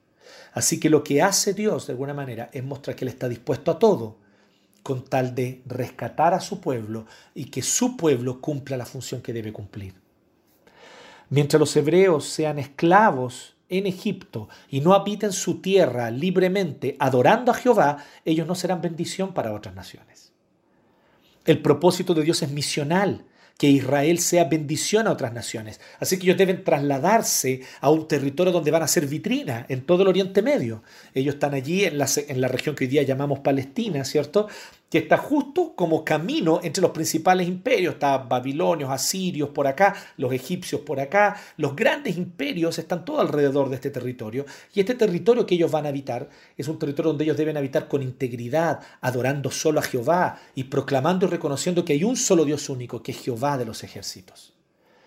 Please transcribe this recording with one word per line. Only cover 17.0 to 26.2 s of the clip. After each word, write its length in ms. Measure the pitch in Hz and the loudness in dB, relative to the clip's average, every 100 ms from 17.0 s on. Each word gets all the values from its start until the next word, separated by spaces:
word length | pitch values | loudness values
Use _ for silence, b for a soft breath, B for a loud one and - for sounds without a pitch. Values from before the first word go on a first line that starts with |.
| 135 123 139 226 247 | 2 4 6 4 2
a 40 | - | 2
Jehová, 480 | 247 214 143 143 B B - | 4 4 4 0 B B -2
ellos 220 | 160 156 | -2 -2
no 80 | 180 | -2
serán 260 | 175 175 | -2 -2
bendición 520 | 170 165 170 - 190 | -4 -4 -6 -6 -4
para 200 | 160 117 | -4 -4
otras 220 | 104 98 92 | -6 -10 -14
naciones. 480 | - - _ _ _ _ _ _ _ b b b b b b b - | -16 -20 _ _ _ _ _ _ _ b b b b b b b 2
El 160 | 147 | 4
propósito 540 | 147 143 175 175 180 160 | 4 4 4 4 2 2
de 80 | |
Dios 180 | 156 165 | 2 0
es 80 | 139 | -2
misional, 760 | 147 135 - 143 180 196 113 b b b - | -4 -4 -4 0 2 0 -2 b b b 2
que 100 | 147 | 4
Israel 480 | 139 120 143 151 170 | 6 4 2 2 2
sea 280 | - 175 147 | 2 2 4
bendición 640 | 156 143 156 - 208 214 | 0 -2 -4 0 2 2
a 40 | |
otras 200 | 135 127 | 0 -4
naciones. 480 | 113 - 117 110 107 B B | -6 -10 -10 -12 -16 B B
Así 180 | 139 | -4
que 80 | 185 | 0